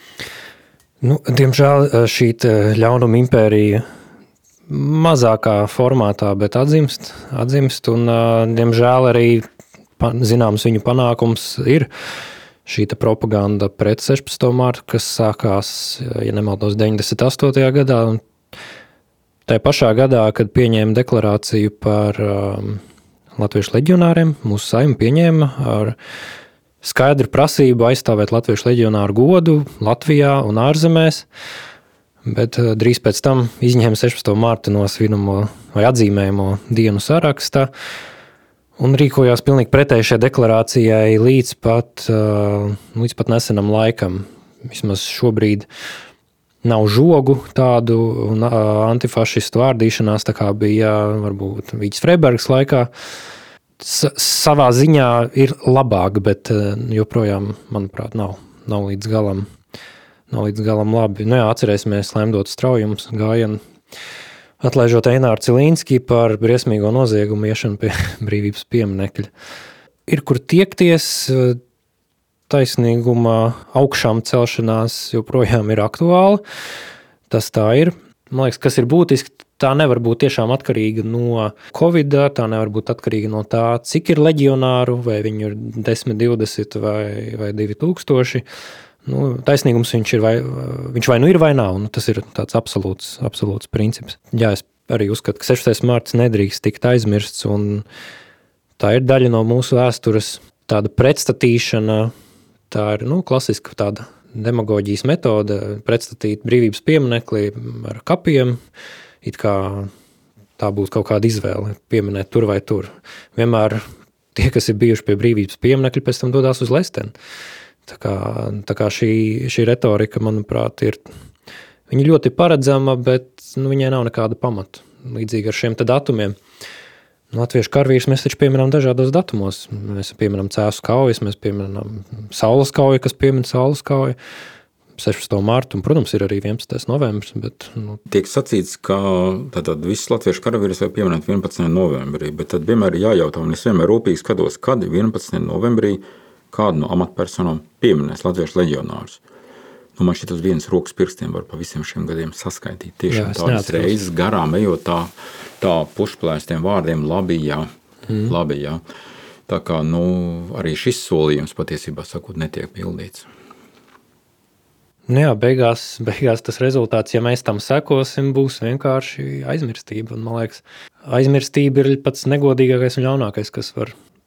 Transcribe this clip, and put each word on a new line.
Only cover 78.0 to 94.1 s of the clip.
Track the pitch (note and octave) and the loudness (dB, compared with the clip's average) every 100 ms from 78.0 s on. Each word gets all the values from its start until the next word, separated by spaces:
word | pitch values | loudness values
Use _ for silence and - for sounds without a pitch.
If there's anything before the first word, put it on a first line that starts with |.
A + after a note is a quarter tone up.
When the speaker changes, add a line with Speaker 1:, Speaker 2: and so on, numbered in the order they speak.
| _ _ - | _ _ -8
Speaker 1:
Man | C3 C3 | -2 -2
liekas, | - | 0
kas | C3+ C3 | 0 0
ir | A#2+ | 2
būtiski, | E3 E3+ C3+ - _ - | 2 4 2 -2 _ -18
tā | - C3+ | -2 0
nevar | C#3 D3+ A#2+ | 2 2 2
būt | A#2 A#2 | 0 0
tiešām | C#3 - A2+ | 0 0 -2
atkarīga | C3+ - A#2 A2 A2 A2 | -2 -2 -2 -2 -4 -4
no | A#2 A#2+ A#2 G#2+ - - | -4 -2 -2 -4 -6 -12
covida, | - E3 E3+ C#3+ C#3 C#3+ | 0 2 2 2 2 2
tā | C#3+ A2+ | 0 -2
nevar | A2 A2 | -2 -2
būt | G#2+ - | -4 -6
atkarīga | B2 - G#2+ G#2+ | -6 -4 -4 -4
no | G#2+ | -6
tā, | G#2+ A2+ A#2 A#2 | -2 0 0 -2
cik | - D#3+ E3+ | -4 -6 0
ir | D#3 | 2
leģionāru, | D#3 D#3 C#3 C3 B2+ B2+ B2 B2 | 4 4 2 2 2 2 0 -2
vai | A#2 G#2+ | -2 -2
viņu | A2 G#2+ G#2+ | -2 -4 -6
ir | G#2+ A2+ | -6 -10
desmit, | A2+ A2 A2+ C3 G#2+ | -6 -4 -2 -2 0
divdesmit | A#2+ A#2 G#2+ - G#2 G#2+ | 0 0 -2 -4 -8 -4
vai, | G#2+ G#2 G#2 G#2 A2 | -4 -4 -6 -8 -10
vai | A2+ G#2 | -8 -8
divi | G#2 G#2 G#2 | -4 -4 -4
tūkstoši. | E3 F3+ - C3 B2 A#2+ - - - - - _ | -4 -4 0 2 2 -2 -8 -20 -20 -20 -20 _
Nu, | - C3 C#3 B2+ | -6 -2 -2 -2
taisnīgums | C3 C#3+ C#3 A#2 A#2 | 2 2 4 2 0
viņš | A#2 A2 | -2 0
ir | A#2 | 2
vai, | A2 A#2 C3 B2+ B2+ B2+ B2+ | 2 0 -2 -8 -8 -8 -6
viņš | B2 B2 | -4 2
vai | A#2+ | 4
nu | D3+ | 6
ir, | F3+ | 6
vai | D#3 | 6
nav. | C3+ G2+ F#2+ | 4 2 -2
Nu, | G#2+ | -4
tas | - - | -4 -2
ir | G#2+ - | -4 -6
tāds | - G#2 A#2 | -8 -4 -4
absolūts, | - - F#2+ F#2 - - | -2 -4 -4 -6 -12 -8
absolūts | B2 - G#2+ G2+ - | -8 -4 -4 -6 -6
princips. | A2+ G#2+ - - | -2 -2 -4 -14